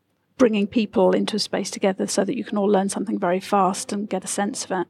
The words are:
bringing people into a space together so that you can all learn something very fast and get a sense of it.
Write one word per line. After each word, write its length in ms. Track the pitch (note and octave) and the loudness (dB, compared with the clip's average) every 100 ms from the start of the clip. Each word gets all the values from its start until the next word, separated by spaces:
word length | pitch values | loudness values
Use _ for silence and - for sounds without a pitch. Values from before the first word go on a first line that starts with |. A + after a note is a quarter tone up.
| _ _ _ - | _ _ _ 2
bringing 300 | A#3+ G#3+ G3+ | 4 4 0
people 440 | A#3+ G#3 G#3+ F#3 | 0 0 4 4
into 240 | F#3+ G3 G#3 | 4 0 -2
a 40 | |
space 300 | - F#3 G3 | -2 -4 -4
together 380 | - G3 F#3+ G#3 | -2 0 0 -2
so 160 | - | 0
that 140 | G3 - | 0 -2
you 80 | G#3 | -4
can 120 | G#3 | -2
all 120 | G3+ | 2
learn 180 | G3 G3 | 2 2
something 320 | G#3 G3 G3+ | -2 -4 -2
very 220 | F3+ F#3 | 0 0
fast 500 | - G3+ F#3 F#3+ - | 0 2 2 0 -4
and 180 | G3+ G#3 | -6 -4
get 140 | F#3 | -6
a 40 | - | -4
sense 360 | - G3+ - | -4 -4 -4
of 80 | - | -6
it. 160 | F#3 - | -6 -6